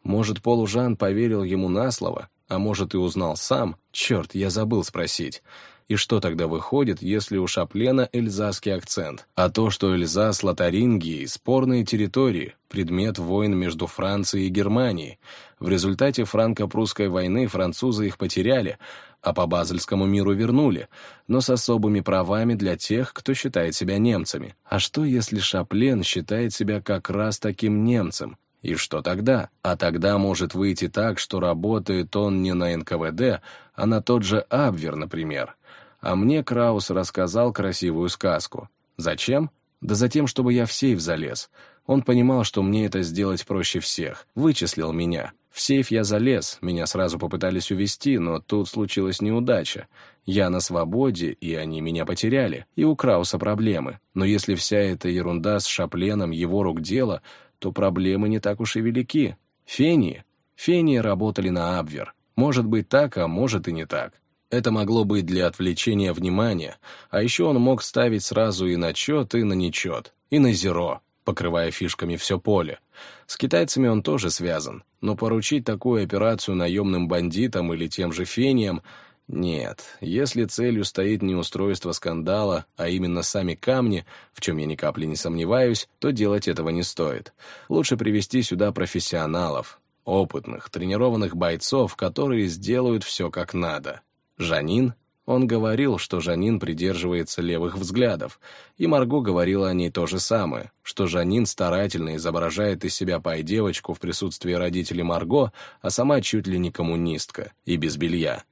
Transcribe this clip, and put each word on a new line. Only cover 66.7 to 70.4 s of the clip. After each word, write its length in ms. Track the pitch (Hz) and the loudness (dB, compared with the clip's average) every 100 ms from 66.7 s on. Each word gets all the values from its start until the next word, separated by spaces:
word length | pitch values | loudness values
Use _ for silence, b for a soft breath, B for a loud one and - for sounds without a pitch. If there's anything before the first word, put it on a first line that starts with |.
| - B B B | -12 B B B
а 140 | 98 | 0
ещё 260 | 117 - 170 | 0 2 4
он 80 | 135 | 4
мог 220 | 123 131 | 4 4
ставить 420 | - 123 120 107 | 0 2 2 2
сразу 440 | - 107 110 92 92 | 0 2 2 2 0
и 80 | 87 | 2
на 180 | 85 | 0
чёт, 400 | 80 - 151 110 117 | -2 0 0 2 2
и 80 | |
на 100 | 107 | 2
нечёт, 600 | 92 87 - 92 67 - _ _ | 2 0 -2 -4 -6 -8 _ _
и 80 | |
на 160 | 147 | 4